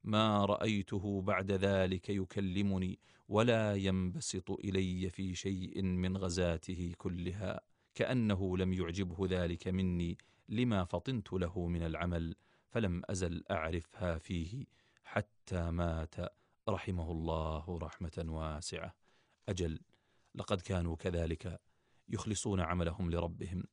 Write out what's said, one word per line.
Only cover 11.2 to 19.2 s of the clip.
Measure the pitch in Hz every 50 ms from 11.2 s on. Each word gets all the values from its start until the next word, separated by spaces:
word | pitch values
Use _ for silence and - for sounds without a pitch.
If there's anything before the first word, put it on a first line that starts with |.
| 90 - -
له | 92 90 82 82 95 87
من | 85 87 85 82
العمل، | 82 78 76 85 90 87 85 85 82 85 _ _ _ _ _ _ _
فلم | - 117 110 95 87 87 - -
أزل | 104 92 92 87 87 85 - -
أعرفها | 98 85 80 80 82 87 80 - - - 90 90 85 80
فيه | - - 98 87 82 82 104 135 - _ _ _ _ _ _ _ _
حتى | - - 107 104 _ _ _ _ - 95 90 85 82
مات | 82 85 87 85 82 80 80 - - - 87 - - _ _ _ _ _ _ -
رحمه | 98 90 - - 92 90 82 82 85
الله | 80 80 82 80 82 78 80 78 78 78 87 87 82
رحمة | 80 78 - - 90 80 - - 85 80
واسعة. | 80 78 80 78 76 73 - - - 82 - - - _ _ _ _ _